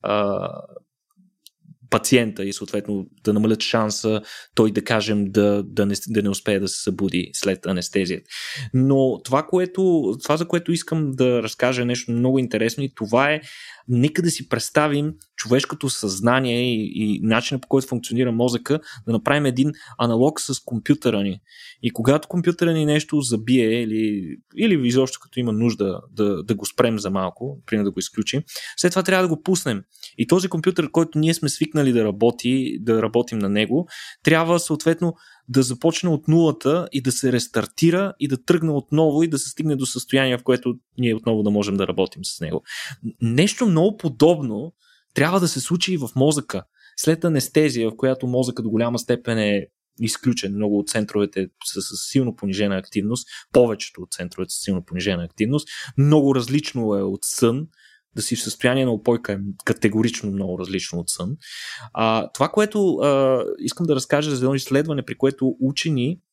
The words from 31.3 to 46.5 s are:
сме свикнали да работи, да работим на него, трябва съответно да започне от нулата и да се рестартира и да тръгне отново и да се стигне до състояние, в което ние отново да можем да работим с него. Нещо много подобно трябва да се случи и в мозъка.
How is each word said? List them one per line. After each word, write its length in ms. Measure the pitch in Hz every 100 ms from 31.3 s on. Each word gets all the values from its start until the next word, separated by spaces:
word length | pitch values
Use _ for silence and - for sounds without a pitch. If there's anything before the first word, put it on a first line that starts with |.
сме 140 | 165 147
свикнали 440 | - 151 156 139
да 120 | 120
работи, 760 | 107 101 113 120 123 131 131 -
да 220 | 110 113
работим 360 | 110 117 120 110
на 100 | 101
него, 400 | 101 107 135 175 - - -
трябва 380 | - 160 165 175
съответно 540 | - 151 165 165 175 160 _ _ -
да 140 | 127
започне 460 | 127 123 165 165 180
от 180 | 151 -
нулата 600 | 160 165 147 131 165 170
и 80 | 139
да 100 | 127
се 200 | 123 131
рестартира 840 | 123 117 113 104 - 165 175 196 -
и 80 | 143
да 160 | 135
тръгне 260 | - 170 160
отново 520 | 143 - 147 160 147
и 60 | 170
да 100 | 143
се 100 | -
стигне 280 | - 160 139
до 100 | 127
състояние, 520 | 127 - 135 131 123
в 40 |
което 320 | 123 123 123 120 _ -
ние 160 | 123
отново 280 | 110 117 110
да 80 | 104
можем 260 | 104 101 98
да 100 | 95
работим 360 | 95 92 -
с 160 | 185 -
него. 220 | 80 80 - - - 135 110 -
Нещо 460 | 113 120 202 - 240
много 300 | 160 185 -
подобно 760 | 165 117 151 170 135 104 156 _ _ _ _
трябва 260 | - 147 190
да 80 | 175
се 120 | -
случи 320 | - 170 -
и 40 | 180
в 120 | 123 -
мозъка. 460 | 139 147 -